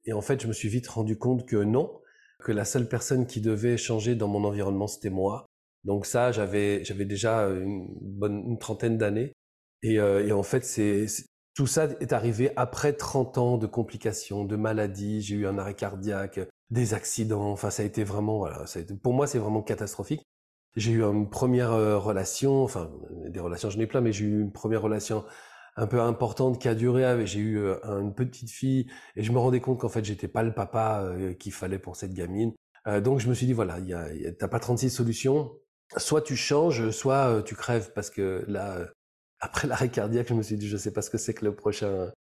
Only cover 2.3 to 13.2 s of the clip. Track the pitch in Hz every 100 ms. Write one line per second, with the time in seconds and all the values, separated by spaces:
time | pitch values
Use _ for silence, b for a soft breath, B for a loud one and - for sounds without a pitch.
2.3 | B - 104 104 127 120 117 - 131 123
3.3 | 110 110 107 120 117 - 110 110 117 104
4.3 | 101 104 101 98 98 107 - 104 92 98
5.3 | 110 - _ _ _ 98 101 - 120 123
6.3 | 110 98 104 101 101 - 101 98 98 113
7.3 | 113 101 92 95 101 92 - 98 98 104
8.3 | 104 107 113 - 107 120 113 107 104 139
9.3 | - _ _ _ _ 113 110 101 98 104
10.3 | 101 98 135 - - 104 101 104 - -
11.3 | _ _ - 131 160 151 131 - 120 117
12.3 | 110 131 - 123 - 147 143 - 139